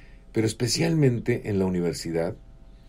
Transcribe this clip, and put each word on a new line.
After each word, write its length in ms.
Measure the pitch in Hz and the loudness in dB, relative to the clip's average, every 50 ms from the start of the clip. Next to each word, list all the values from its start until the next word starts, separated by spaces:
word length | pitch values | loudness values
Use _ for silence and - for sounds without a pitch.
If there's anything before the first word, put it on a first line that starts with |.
| - - - - - - | -20 -20 -20 -20 -16 -6
pero 140 | - 117 110 | -2 0 0
especialmente 1040 | 104 - - 127 117 - - 160 170 165 160 147 131 120 113 92 - 117 - - 107 | 0 0 -2 -2 -2 0 0 0 2 4 4 4 4 4 2 0 -2 -2 -2 -2 -2
en 80 | 104 95 | 0 0
la 80 | 95 | 0
universidad. 680 | 92 92 90 87 85 78 - - 85 82 82 82 87 104 - - - - - - - - - - | 0 0 0 -2 -2 -4 -4 -6 -4 -2 -2 -2 -2 -4 -8 -14 -20 -20 -20 -20 -20 -20 -20 -20